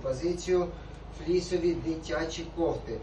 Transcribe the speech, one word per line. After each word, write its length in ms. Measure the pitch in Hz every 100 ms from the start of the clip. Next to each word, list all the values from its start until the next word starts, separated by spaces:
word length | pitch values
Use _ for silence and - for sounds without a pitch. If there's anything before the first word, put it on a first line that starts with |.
позицію. 680 | 135 131 170 175 180 180 170 - - - - - 160
Флісові 480 | 180 175 175 170
дитячі 720 | 143 160 156 - 160 165 170 - -
кофти 400 | 160 - - -